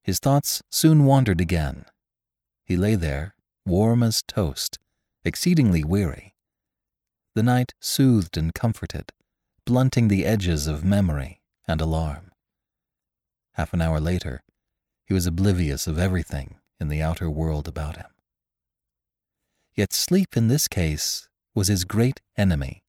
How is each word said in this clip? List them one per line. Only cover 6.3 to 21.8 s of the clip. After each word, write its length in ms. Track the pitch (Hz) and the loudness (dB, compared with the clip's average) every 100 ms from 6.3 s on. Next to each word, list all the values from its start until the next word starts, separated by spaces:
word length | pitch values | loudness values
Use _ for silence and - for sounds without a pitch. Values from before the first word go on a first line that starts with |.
| _ _ _ _ _ _ _ _ _ _ | _ _ _ _ _ _ _ _ _ _
The 80 | - | -2
night 320 | 113 123 123 - | 2 2 0 -6
soothed 560 | - - 135 117 87 - | -8 2 4 4 2 -2
and 180 | 80 | -4
comforted, 580 | - 117 110 - - - - _ _ _ _ | -2 -4 -4 -8 -10 -12 -18 _ _ _ _
blunting 420 | - 123 131 - 113 | 0 2 2 2 2
the 180 | 98 | 2
edges 440 | - 110 92 80 73 | 2 0 0 -2 -2
of 160 | 76 | -2
memory 580 | 85 101 92 76 65 - _ _ - | 0 2 2 0 -6 -12 _ _ -6
and 140 | 80 | -2
alarm. 520 | 80 80 80 69 92 _ _ _ _ _ _ _ _ _ _ _ _ | 0 -2 -2 -6 -14 _ _ _ _ _ _ _ _ _ _ _ _
Half 220 | - 78 | -8 -4
an 80 | 87 | -2
hour 180 | 82 78 | 0 0
later, 420 | 78 90 - 65 _ _ _ _ _ _ | 0 -2 -4 -12 _ _ _ _ _ _
he 80 | _ | _
was 140 | 95 87 | -2 0
oblivious 600 | 82 98 92 80 69 - | 0 2 2 0 -2 -4
of 120 | 78 | -2
everything 640 | 95 92 80 71 65 - _ _ | 0 0 -4 -8 -10 -16 _ _
in 80 | 76 | -4
the 140 | 76 | -2
outer 260 | 78 82 85 | -2 -2 -4
world 400 | 76 80 76 73 | -4 -2 -2 -6
about 280 | 78 76 85 | -8 -8 -10
him. 140 | - _ _ _ _ _ _ _ _ _ _ _ _ _ _ _ _ | -16 _ _ _ _ _ _ _ _ _ _ _ _ _ _ _ _
Yet 180 | - 101 | -4 -2
sleep 440 | - - 185 185 - | -2 0 0 2 0
in 120 | 113 | 2
this 200 | 139 - | 2 0
case 600 | - 82 76 - - - _ _ | -2 -2 -2 -6 -8 -12 _ _
was 140 | - 98 | -2 0
his 160 | 101 | 0